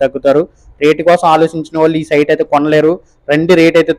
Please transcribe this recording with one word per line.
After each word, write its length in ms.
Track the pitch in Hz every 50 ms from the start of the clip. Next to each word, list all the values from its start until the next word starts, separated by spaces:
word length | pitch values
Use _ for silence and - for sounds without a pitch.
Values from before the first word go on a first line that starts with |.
తగ్గుతారు. 400 | 139 131 - 139 - 139 135 147 175 - _ _ _ - - -
రేటు 220 | 147 151 156 151 160 170
కోసం 160 | 175 175 - 165 156
ఆలోచించిన 440 | 160 160 160 165 165 151 - 160 160
వాళ్ళు 160 | 156 165 165 160
ఈ 20 | 151 -
సైట్ 220 | 156 147 147 151 156
అయితే 120 | 151 156 - 147
కొనలేరు. 380 | 143 147 151 151 151 151 156 175 - _ _ _ _ _ -
రండి, 220 | 147 151 165 170 180 165
రేట్ 160 | 165 165 160 170
అయితే 140 | 160 165 160